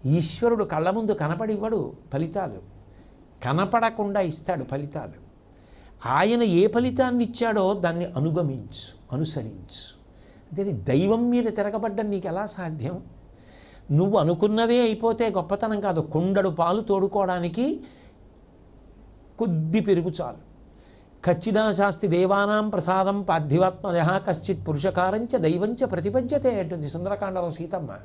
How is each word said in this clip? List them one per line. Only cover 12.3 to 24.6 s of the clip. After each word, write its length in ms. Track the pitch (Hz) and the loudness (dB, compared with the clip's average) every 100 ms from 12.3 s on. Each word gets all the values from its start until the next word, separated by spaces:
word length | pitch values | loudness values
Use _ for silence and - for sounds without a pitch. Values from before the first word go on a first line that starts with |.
| 175 208 | -6 -6
సాధ్యం? 580 | - 170 156 123 175 - - - - - - - - - | -8 -8 -6 -6 -8 -14 -20 -20 -20 -20 -20 -20 -20 0
నువ్వు 260 | 147 190 202 | 2 4 4
అనుకున్నవే 640 | 156 170 208 220 233 240 | 2 2 2 2 4 4
అయిపోతే 480 | 233 220 226 226 226 | 4 2 0 0 0
గొప్పతనం 520 | 190 170 202 226 208 | 0 -2 -2 -2 -2
కాదు, 180 | 202 160 | 0 -2
కుండడు 500 | 156 156 180 196 190 | 0 0 2 2 2
పాలు 320 | 165 170 196 | 2 0 0
తోడుకోవడానికి 1000 | 226 196 196 202 190 180 175 175 269 - - - - - - - - - - - - - - - - - | 0 0 2 2 0 0 -2 0 -2 -2 -10 -20 -20 -20 -20 -20 -20 -20 -20 -20 -20 -20 -20 -20 -20 -4
కొద్ది 400 | 226 165 160 208 | 0 0 2 2
పెరుగు 320 | 185 180 175 160 | 4 2 2 -4
చాలు. 160 | 131 - - - - - - - - - - | -8 -10 -20 -20 -20 -20 -20 -20 -20 -4 0
"ఖచ్చిదాశాస్తి 840 | 175 220 214 220 185 202 - 196 | 0 2 2 2 2 2 2 0
దేవానాం 640 | 170 185 202 202 214 214 | 2 4 4 2 0 0
ప్రసాదం 520 | 196 170 190 190 202 | -2 0 2 2 0
పార్థివాత్మజః 960 | 190 165 151 156 185 185 202 170 160 190 | 0 0 2 4 4 2 -2 0 2 0
కశ్చిత్ 500 | 190 175 - 185 | -2 -4 -4 -4